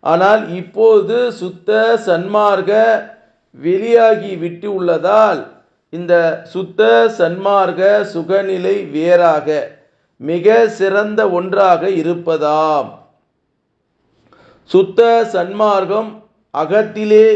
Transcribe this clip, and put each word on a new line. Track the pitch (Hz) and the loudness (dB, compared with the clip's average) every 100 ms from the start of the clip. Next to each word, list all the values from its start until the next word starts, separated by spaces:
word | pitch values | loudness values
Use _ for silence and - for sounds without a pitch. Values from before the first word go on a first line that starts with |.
| 139 | 0
ஆனால் | 170 190 220 165 175 | 2 4 2 0 -10
இப்போது | 180 196 226 214 190 233 247 214 | -10 0 4 4 2 -2 -2 -6
சுத்த | 180 175 - 214 226 233 220 | -12 -12 -4 0 2 0 0
சன்மார்க்க | 170 185 208 208 196 175 208 226 220 - - _ _ _ 127 | -2 0 0 2 0 0 2 2 0 -4 -20 _ _ _ -10
வெளியாகி | 147 185 226 233 226 214 202 185 | -4 -2 0 2 4 2 -4 -8
விட்டு | 170 170 202 | -10 -10 -8
உள்ளதால் | 190 175 160 170 214 214 165 - - _ _ _ | -6 -2 -2 2 2 2 0 -8 -20 _ _ _
இந்த | 165 175 175 165 156 - | -12 0 2 2 -4 -10
சுத்த | 175 180 - 220 233 226 214 | -10 -10 0 2 4 2 0
சன்மார்க்க | 170 175 196 202 185 170 190 208 202 | -4 -2 0 0 0 0 2 2 -2
சுகநிலை | 165 160 196 196 185 180 202 175 | -8 -2 -2 -2 -4 -2 -4 -4
வேறாக | 147 165 175 170 151 147 151 - - _ _ _ _ | -4 0 2 2 0 -2 -6 -6 -14 _ _ _ _
மிக | 135 175 185 226 226 - | -8 0 2 4 2 0
சிறந்த | 190 196 214 214 208 175 | -2 0 -2 -2 -2 -2
ஒன்றாக | 185 202 196 170 180 190 | -4 0 2 2 0 -4
இருப்பதாம். | 160 170 170 160 151 151 156 151 120 - _ _ _ _ _ _ _ _ _ _ _ _ _ _ _ _ _ | -4 -4 -4 -2 -2 0 0 -2 -4 -12 _ _ _ _ _ _ _ _ _ _ _ _ _ _ _ _ _
சுத்த | 185 190 208 233 233 220 | 2 2 2 4 4 0
சன்மார்க்கம் | 185 175 202 214 196 185 208 220 214 _ _ _ | -4 -6 -2 0 0 -2 -4 -6 -12 _ _ _
அகத்திலே | 139 160 202 214 214 214 214 220 | -8 -2 0 -2 -4 2 6 6